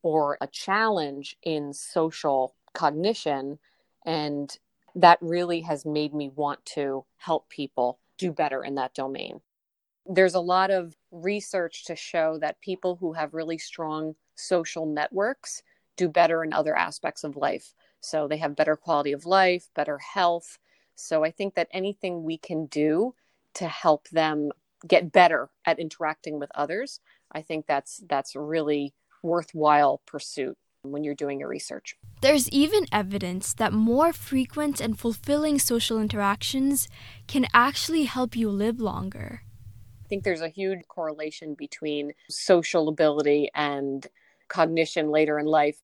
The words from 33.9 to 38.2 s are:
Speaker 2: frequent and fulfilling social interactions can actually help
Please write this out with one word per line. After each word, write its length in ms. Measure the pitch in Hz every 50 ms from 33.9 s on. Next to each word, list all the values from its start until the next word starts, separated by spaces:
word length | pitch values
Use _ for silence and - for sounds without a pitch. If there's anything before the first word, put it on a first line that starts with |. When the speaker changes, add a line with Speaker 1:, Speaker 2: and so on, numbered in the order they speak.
| 233 262 311 339 330
Speaker 2:
frequent 680 | - - - 269 262 262 - - 294 294 294 277 - -
and 160 | - 214 -
fulfilling 600 | - 233 226 - - - 285 294 302 311 294 277
social 400 | - - 240 233 233 - 226 220
interactions 880 | 214 214 214 208 202 196 202 208 - - - 262 269 277 277 262 - - - - - - - - - -
can 180 | - 285 254 - -
actually 500 | 233 240 269 277 - - - 320 320 302
help 320 | 233 - 254